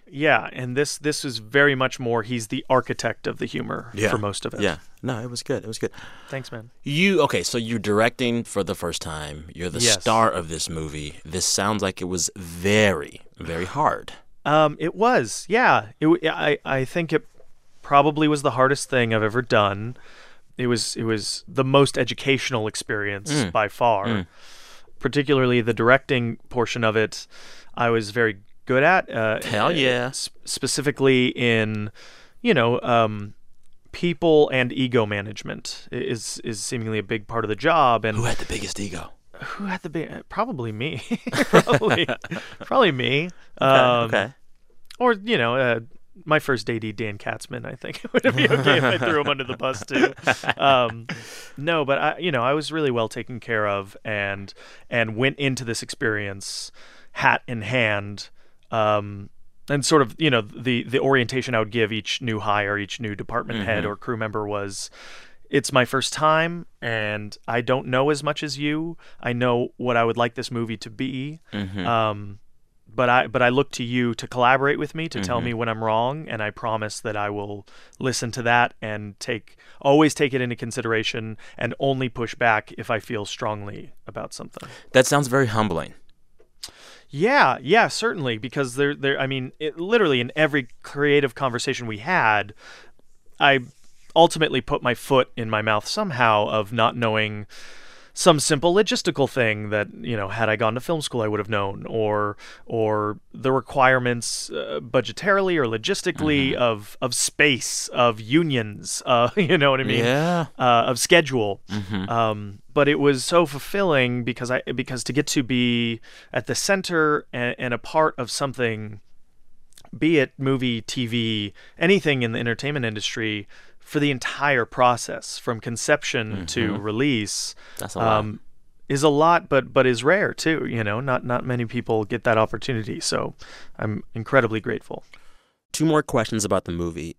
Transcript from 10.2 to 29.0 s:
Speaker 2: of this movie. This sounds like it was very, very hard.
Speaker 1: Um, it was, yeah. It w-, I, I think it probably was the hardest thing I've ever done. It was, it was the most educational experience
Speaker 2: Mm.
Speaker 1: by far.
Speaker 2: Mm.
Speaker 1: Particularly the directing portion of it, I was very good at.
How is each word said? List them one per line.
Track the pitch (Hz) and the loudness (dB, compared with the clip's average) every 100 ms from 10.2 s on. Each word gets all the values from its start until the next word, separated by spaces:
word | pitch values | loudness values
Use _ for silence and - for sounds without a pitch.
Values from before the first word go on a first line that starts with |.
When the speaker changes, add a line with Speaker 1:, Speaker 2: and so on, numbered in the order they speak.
| 110 | 4
Speaker 2:
of | 87 80 | 2 -4
this | 80 - | -6 -6
movie. | 80 78 76 73 - | -6 -6 -8 -10 -12
This | - 90 - | -8 -4 -2
sounds | - 98 107 | 0 0 0
like | 95 95 | -2 -4
it | 90 | -4
was | 90 - - | -4 -4 -6
very, | 87 87 92 104 107 85 73 - - - | -12 -4 2 4 4 2 -4 -12 -20 -14
very | 80 82 92 | -8 -6 -6
hard. | 131 147 55 - - - - - | 0 0 0 -6 -18 -20 -8 0
Speaker 1:
Um, | 151 151 147 | 4 2 0
it | 160 185 | -6 0
was, | 226 247 117 - - | 2 2 0 -6 -2
yeah. | 214 240 127 104 - | 2 4 2 0 0
It | 156 | 4
w-, | 170 156 | 4 2
I, | 156 156 143 - | -2 -2 -2 -2
I | 135 131 | -2 -2
think | 175 170 | -4 -2
it | 156 - - - - - - | -2 -4 -14 -20 -20 -20 -18
probably | - 143 143 151 151 | 4 6 6 4 2
was | 151 | 2
the | 139 | 2
hardest | 120 131 139 - | 4 4 2 0
thing | 131 117 | 0 2
I've | 113 | 2
ever | 107 113 | 2 0
done. | 123 117 101 98 110 127 - - - - - - | 2 4 4 2 -6 -10 -16 -20 -20 -20 -16 -4
It | 123 | 0
was, | 117 - - | 0 -2 -4
it | |
was | 113 110 98 - - | -2 -2 -2 -8 -4
the | - | -2
most | 131 139 139 - | 4 6 4 2
educational | 127 - - 135 - 123 107 | -2 -2 0 0 0 -2 -2
experience | - - 110 101 101 104 | -4 -4 -4 -4 -4 -2
Speaker 2:
Mm. | 147 104 | 0 0
Speaker 1:
by | 113 104 | 0 0
far. | - 120 104 101 | 2 2 2 0
Speaker 2:
Mm. | 107 87 - - - - - - - | -2 -4 -10 -20 -20 -20 -20 -18 -6
Speaker 1:
Particularly | 135 139 143 139 127 123 | -2 0 2 4 4 4
the | 113 | 2
directing | 113 113 135 - 131 117 113 - | 2 4 4 4 0 0 -6 -6
portion | 123 113 123 | -2 -2 0
of | 113 107 | 0 2
it, | 107 - - - - - - - | 0 -2 -14 -18 -18 -18 -12 -2
I | 120 | 0
was | 113 104 | 2 0
very | 110 113 98 - - - | 0 0 0 -10 -10 0
good | 127 | 4
at. | 147 185 | 6 4